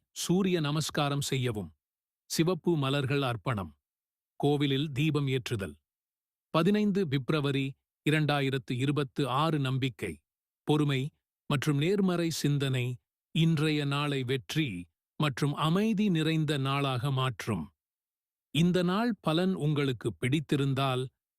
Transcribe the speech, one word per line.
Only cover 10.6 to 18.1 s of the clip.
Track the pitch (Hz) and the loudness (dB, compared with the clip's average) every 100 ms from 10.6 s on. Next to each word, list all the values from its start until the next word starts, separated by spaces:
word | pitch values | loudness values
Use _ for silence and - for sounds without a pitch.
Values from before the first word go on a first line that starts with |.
பொறுமை | - 151 147 135 139 - _ _ - | 0 2 2 0 -2 -8 _ _ -4
மற்றும் | 143 151 143 | -2 0 0
நேர்மறை | 160 208 190 170 170 | 2 2 2 2 -2
சிந்தனை | - 147 143 139 127 123 123 _ _ _ | 0 0 0 0 -2 -2 -6 _ _ _
இன்றைய | - 165 160 156 151 143 | 2 4 4 2 0 0
நாளை | 143 147 139 | -2 -2 -2
வெற்றி | 123 135 - 156 143 90 87 _ _ - | -2 -4 -4 -2 -2 -4 -12 _ _ -2
மற்றும் | 147 - 147 | -2 0 -2
அமைதி | 147 156 180 220 202 214 | 0 0 2 2 2 2
நிறைந்த | 165 156 160 151 147 | 2 2 0 0 0
நாளாக | 135 139 139 127 143 | 0 0 0 -2 -2
மாற்றும். | 131 131 117 - 95 76 _ _ _ _ | 0 -2 -4 -4 -4 -6 _ _ _ _